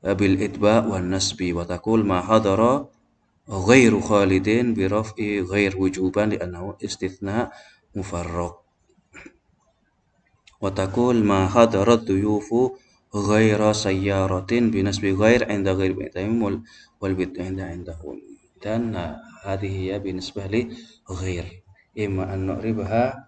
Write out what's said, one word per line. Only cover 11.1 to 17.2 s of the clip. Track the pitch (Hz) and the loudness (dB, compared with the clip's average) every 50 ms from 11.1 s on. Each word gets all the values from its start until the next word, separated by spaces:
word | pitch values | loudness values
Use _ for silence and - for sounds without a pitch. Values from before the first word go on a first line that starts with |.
| 123 117 110 | 4 4 4
"ما | 104 98 95 95 92 | 4 4 4 2 4
حضر | 98 120 117 117 113 98 98 110 120 | 6 6 4 6 4 2 4 4 4
الضيوف | 113 - 92 95 95 101 107 107 104 104 101 110 117 127 127 127 - _ _ _ _ _ _ - | 4 4 0 0 0 2 2 0 -2 -2 -2 0 0 0 0 -2 -8 _ _ _ _ _ _ -6
غير | 104 101 98 107 107 110 110 107 104 107 107 107 | -4 0 2 4 4 6 4 4 4 2 2 2
سيارة"، | 104 - 104 95 95 95 101 98 95 95 95 95 90 95 95 | 2 0 -2 0 0 0 0 0 0 0 0 0 -4 -2 0
بنسب | 117 120 120 113 98 98 95 101 98 98 104 | 0 2 2 2 2 0 0 0 -2 -2 -2
غير | 98 95 95 104 110 120 123 - - | -2 0 4 4 6 6 4 4 0
عند | 104 98 95 98 | -2 -2 0 0
غير | 92 92 98 95 95 | 0 0 0 0 -2
بن | 92 - - | -2 -6 -8
تميم | - 90 92 104 113 117 113 | -8 -6 -4 -2 0 0 0
وال-، | 101 98 - - - - - - _ _ _ | -2 -2 -4 -8 -14 -20 -20 -20 _ _ _
والبت | - 95 95 92 | -4 -4 -2 -2